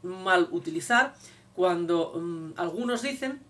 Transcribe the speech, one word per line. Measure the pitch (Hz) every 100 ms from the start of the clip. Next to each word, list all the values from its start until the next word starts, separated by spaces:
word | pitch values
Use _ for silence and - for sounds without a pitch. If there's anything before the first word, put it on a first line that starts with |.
mal | 175 190 190 180 170
utilizar | 175 165 160 - 240 262 - - - _ -
cuando, | 185 170 170 170 160 165
mm, | 170 165 160 -
algunos | - - 240 240
dicen | 262 269 262 277